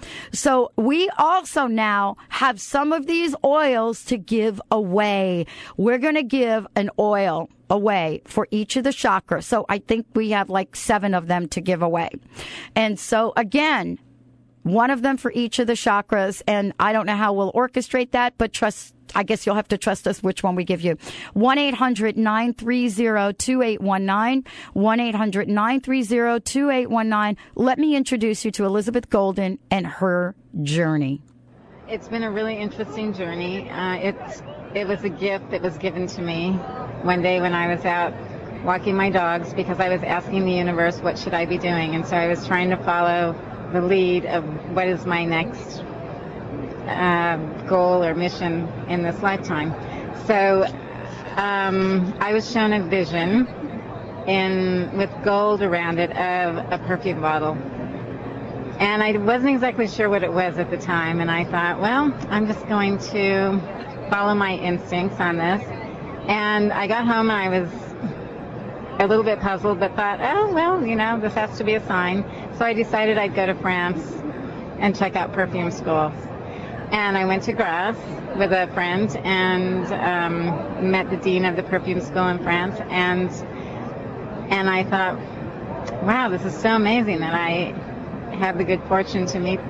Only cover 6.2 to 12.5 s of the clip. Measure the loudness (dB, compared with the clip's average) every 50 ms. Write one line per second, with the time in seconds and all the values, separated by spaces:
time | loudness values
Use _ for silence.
6.2 | 0 0 2 2 2 2 2 0 -2 -2 -2 0 0 0 0 2 2 4 4 2
7.2 | 2 2 0 -2 -4 -6 _ _ _ 0 2 2 4 4 2 2 2 0 -2 -4
8.2 | -6 -4 -2 -2 -2 0 0 -2 -2 0 -2 0 2 0 0 2 2 2 2 2
9.2 | 0 0 -4 -2 0 0 0 0 2 2 -2 -2 0 0 0 0 0 _ -2 0
10.2 | 0 2 2 0 0 0 0 -2 -2 -2 -8 -6 0 2 2 2 4 2 0 0
11.2 | 2 2 0 0 0 -2 -4 -4 0 0 0 2 2 0 0 0 -2 -4 -6 -12
12.2 | -18 -16 -16 -16 -14 -14